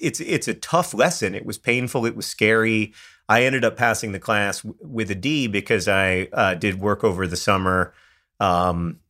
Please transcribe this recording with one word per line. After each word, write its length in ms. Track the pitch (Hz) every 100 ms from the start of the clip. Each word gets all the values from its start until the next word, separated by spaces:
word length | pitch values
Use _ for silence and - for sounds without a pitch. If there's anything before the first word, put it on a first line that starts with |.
it's, 180 | 156 -
it's 260 | 160 147 -
a 40 |
tough 380 | - - 170 175
lesson. 420 | 107 147 180 95
It 120 | 95 -
was 100 | 107
painful. 480 | - 123 127 131
It 100 | 117
was 120 | - -
scary. 640 | - 107 113 110 110 107 - - _ -
I 140 | 113
ended 200 | 131 131
up 120 | 113 -
passing 360 | 120 107 110
the 60 | 95
class 420 | - 104 101 92
w-, 160 | 107 -
with 280 | 151 113 104
a 40 |
D 320 | 95 127 151 120
because 420 | 101 - 110 95
I, 400 | 98 95 92 95
uh, 180 | - 98
did 260 | 90 104 95
work 220 | 101 98
over 240 | 110 90 90
the 100 | 85
summer, 580 | - 98 92 92 87 _ _ _ _ -
um, 580 | 98 87 90 87 85 - _